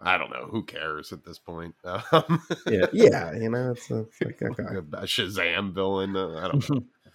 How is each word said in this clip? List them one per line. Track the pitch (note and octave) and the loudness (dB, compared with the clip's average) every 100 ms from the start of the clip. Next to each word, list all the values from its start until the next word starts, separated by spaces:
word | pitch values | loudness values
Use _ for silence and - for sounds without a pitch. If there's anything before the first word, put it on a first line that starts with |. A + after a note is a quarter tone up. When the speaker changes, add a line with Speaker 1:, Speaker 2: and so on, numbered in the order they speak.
Speaker 1:
I | F2 F#2 | 0 2
don't | - | 0
know. | B1 - | -8 -6
Who | A2 | -4
cares | - D2+ D#2 D2+ - | -4 -6 -6 -6 -8
at | F2 - | -14 -16
this | E2 | -16
point? | - E2 E2+ - | -12 -10 -10 -12
<laughs> | |
Um, | F2 F#2 - - - E3 - - - | -8 -8 4 4 4 0 -2 -6 0
Speaker 2:
Yeah, | F#2+ - | 2 4
yeah, | G#3+ A#3 C#3+ E2+ F#2 | 8 8 8 0 -4
you | A2+ | -2
know, | A#2+ B2+ | 0 -2
it's, | A#2+ - | -4 -4
it's | A2+ A2+ - | -4 -4 -6
like, | A#2+ - | -6 -4
Speaker 1:
<laughs> | A#2 A#2 | -6 -6
Speaker 2:
okay. | |
Speaker 1:
A | - F#2+ D2 - | -6 -8 -8 -8
Shazam | G2 - F#2+ F#2+ E2+ F2 G2 | -4 -2 -2 0 0 0 -2
villain. | F2+ F#2+ F#2+ G2 F#2+ | 0 0 0 0 -2
Uh, | F2+ D#2+ | -2 -4
I | F2+ | 0
don't | C#3+ - | 0 2
know. | C3+ - | -2 -4
Speaker 2:
<laughs> | _ _ | _ _